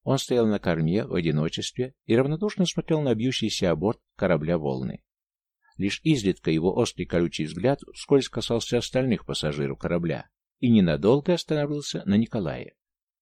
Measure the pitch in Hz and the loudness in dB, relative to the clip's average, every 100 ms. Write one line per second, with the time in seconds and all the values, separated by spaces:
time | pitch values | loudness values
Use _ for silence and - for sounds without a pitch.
0 | - 135 - 123 110 101 - 82 80 101 | -2 -2 0 2 2 2 0 0 2 0
1 | - 87 80 76 80 - - - 127 - | 0 -2 0 0 -2 -4 -6 -6 -8 -8
2 | - 113 135 160 208 - 175 - - 156 | 0 2 2 0 -2 0 -2 -2 -2 0
3 | 143 110 127 - 110 - 92 78 98 - | 0 0 0 -2 -4 0 0 0 -2 -4
4 | _ - 95 80 78 85 73 65 62 - | _ -2 0 2 0 -2 -2 -4 -6 -10
5 | _ _ _ _ _ _ _ - 98 - | _ _ _ _ _ _ _ -4 -4 0
6 | 160 143 98 85 - 80 90 110 113 - | 0 2 0 0 0 0 2 0 -2 -4
7 | 87 87 82 - 78 82 117 143 - - | -4 0 0 -2 -8 -2 -2 -2 -6 -16
8 | - 139 - 120 - 117 - 120 - 131 | 2 2 2 -4 -4 -4 -2 -2 0 -2
9 | 131 107 - - 76 73 69 69 80 85 | 0 -2 -4 -4 -4 -2 -4 -4 -4 -2
10 | 85 69 - _ _ _ 123 110 87 73 | -2 -4 -10 _ _ _ 4 6 6 4
11 | 95 143 143 170 - 151 147 147 - - | 4 4 2 -2 -2 -4 -2 -6 -8 -6
12 | - 110 117 110 85 123 - - _ _ | 0 2 2 -2 -4 -6 -12 -20 _ _
13 | _ _ | _ _